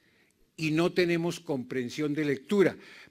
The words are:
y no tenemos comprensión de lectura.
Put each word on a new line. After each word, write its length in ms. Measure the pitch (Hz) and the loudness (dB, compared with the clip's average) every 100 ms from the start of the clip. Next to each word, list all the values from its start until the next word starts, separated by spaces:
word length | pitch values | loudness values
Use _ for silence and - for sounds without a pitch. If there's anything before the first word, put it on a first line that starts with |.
| _ _ _ _ _ - | _ _ _ _ _ -6
y 160 | 156 | 0
no 200 | 156 175 | 2 2
tenemos 460 | 175 175 170 170 165 | 2 2 0 -2 -4
comprensión 760 | - 139 120 131 120 147 151 | -6 -6 -4 -6 -4 -4 -2
de 120 | 147 | -2
lectura. 520 | 147 135 - 202 160 - - - - | -2 -2 0 4 4 2 -10 -20 -4